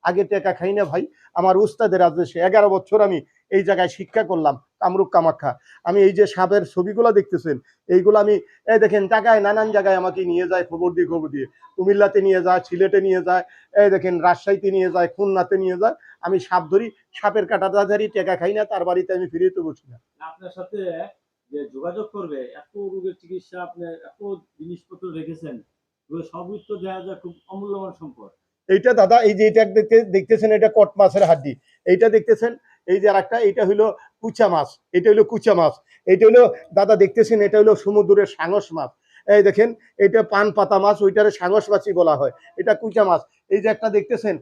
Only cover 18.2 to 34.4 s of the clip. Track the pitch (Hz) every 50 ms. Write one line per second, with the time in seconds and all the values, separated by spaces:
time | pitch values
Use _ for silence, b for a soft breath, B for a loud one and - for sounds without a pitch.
18.2 | 185 190 185 175 170 185 202 214 214 202 214 190 180 180 180 185 180 185 190 185
19.2 | 180 - - 165 180 185 185 190 165 160 147 _ _ 135 120 117 _ _ _ _
20.2 | 151 160 170 _ 185 180 - 185 180 - 214 202 190 180 165 160 - - _ _
21.2 | _ _ _ _ _ _ 139 147 139 - 127 135 151 175 175 214 214 214 _ 202
22.2 | 190 165 147 135 127 123 - 139 - _ _ 202 202 196 185 190 180 190 185 _
23.2 | _ 170 185 180 180 _ - 180 180 170 - 170 175 165 165 160 - - _ _
24.2 | 208 202 196 175 _ _ _ _ 151 170 180 175 _ _ 185 - 185 180 160 160
25.2 | 151 160 165 156 165 147 - 110 _ _ _ _ _ _ _ _ _ _ 147 170
26.2 | 160 - - 170 175 180 208 208 _ _ 208 180 180 190 190 190 175 190 190 190
27.2 | _ 175 170 _ _ _ 190 196 196 202 196 196 190 190 185 _ 160 147 123 _
28.2 | 107 98 _ _ _ _ _ _ _ - 190 202 - 247 247 233 196 175 226 240
29.2 | 226 208 208 190 214 214 - 220 220 202 185 220 214 214 226 226 233 196 185 196
30.2 | 190 - 226 220 214 220 214 214 220 214 214 220 202 202 - 196 202 190 - 196
31.2 | 202 165 170 147 135 147 - _ _ _ _ _ _ - 180 180 226 226 214 220
32.2 | 214 - 220 220 233 233 233 - _ _ _ _ _ - 185 202 185 214 196 196
33.2 | 185 - 226 233 233 202 196 254 214 180 208 208 214 220 - b b b b _
34.2 | - 226 - -